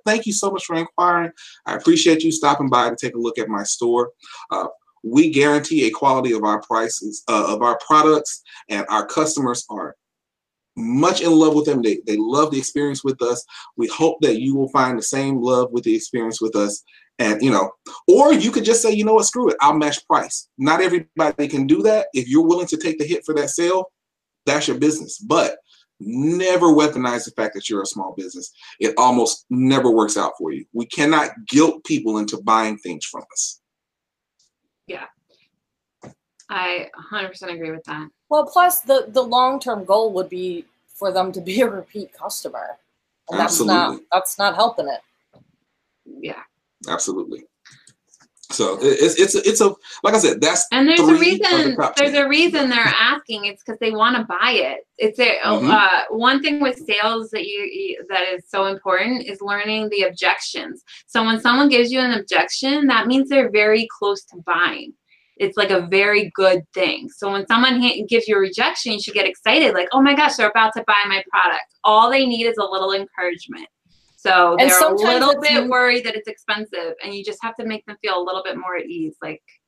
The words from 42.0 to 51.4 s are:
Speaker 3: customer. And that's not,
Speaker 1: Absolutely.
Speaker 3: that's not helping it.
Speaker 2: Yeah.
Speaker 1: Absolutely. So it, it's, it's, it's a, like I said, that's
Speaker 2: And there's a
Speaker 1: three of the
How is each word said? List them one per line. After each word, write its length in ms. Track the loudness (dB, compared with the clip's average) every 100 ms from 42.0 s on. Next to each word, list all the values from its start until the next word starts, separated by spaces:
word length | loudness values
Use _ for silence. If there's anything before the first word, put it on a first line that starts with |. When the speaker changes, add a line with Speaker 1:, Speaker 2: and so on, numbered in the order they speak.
| -16
Speaker 3:
customer. 640 | -14 -12 -10 -12 -12 -14 -16 _ _ _ _ -6
And 100 | -4
that's 200 | -2 0
not, 140 | 2 2 0
Speaker 1:
Absolutely. 160 | -4 -4
Speaker 3:
that's 280 | -2 -2 -2
not 160 | -2 0
helping 320 | 0 -2 -6
it. 140 | -8 _ _ _ _ _ _ _ _ _ _ -20 -16
Speaker 2:
Yeah. 200 | -14 -14 -20 _ _ _ -8
Speaker 1:
Absolutely. 560 | -6 -6 -6 -8 -12 -18 _ _ -20 _ _ _ _ _ _ -8
So 280 | -4 -2 2
it, 160 | 2 4
it's, 200 | 4 4
it's, 160 | 2 2
it's 260 | 0 2
a, 60 | 2 0 -10 -4
like 140 | 0 2
I 20 |
said, 240 | 2 2
that's 240 | 0 0 0
Speaker 2:
And 160 | 2 4
there's 100 | 6
a 40 | 6
Speaker 1:
three 280 | 6 4
of 40 |
the 60 | 2